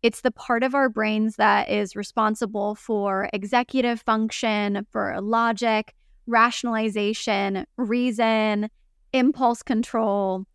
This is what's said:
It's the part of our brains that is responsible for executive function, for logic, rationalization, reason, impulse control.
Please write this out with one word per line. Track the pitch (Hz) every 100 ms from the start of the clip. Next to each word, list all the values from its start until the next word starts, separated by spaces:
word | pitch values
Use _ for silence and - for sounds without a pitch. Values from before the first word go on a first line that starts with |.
It's | 233 -
the | 254
part | - - 233
of | 254 277
our | 269
brains | 220 214 214 220 -
that | 214 202 -
is | 208 196 208
responsible | 202 - 214 214 220 214 202 214
for | - 214 202 190 202
executive | 208 202 247 247 262 240 233
function, | - 220 220 - 226 208 208 202 214
for | 220 196 190
logic, | 202 226 233 220 233 214 - _ _ _ -
rationalization, | 233 233 - 247 220 220 208 208 220 - 196 196 190 - -
reason, | 233 240 247 220 226 220 214 208 214 _ _ _ _
impulse | 262 247 277 233 233
control. | - 226 - 233 220 202 190 185 196